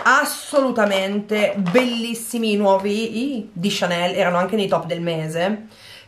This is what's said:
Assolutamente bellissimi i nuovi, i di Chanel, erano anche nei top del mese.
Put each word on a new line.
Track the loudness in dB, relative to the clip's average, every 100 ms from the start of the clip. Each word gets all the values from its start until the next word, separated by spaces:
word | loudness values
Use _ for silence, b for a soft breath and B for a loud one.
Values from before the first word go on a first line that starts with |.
Assolutamente | 4 4 2 -4 -2 2 2 2 2 2 0 -2 -2 0 0 0
bellissimi | 2 4 2 0 -4 -6 -6 -2 0
i | 2
nuovi, | 4 4 2 -2 -2 -4 -4 -6
i | -8
di | -4 -2
Chanel, | 0 -2 0 0 2
erano | 2 2
anche | 0 0
nei | 0
top | 0 -2
del | -4
mese. | -2 -2 -4 -2 -2 -2 -8 B B B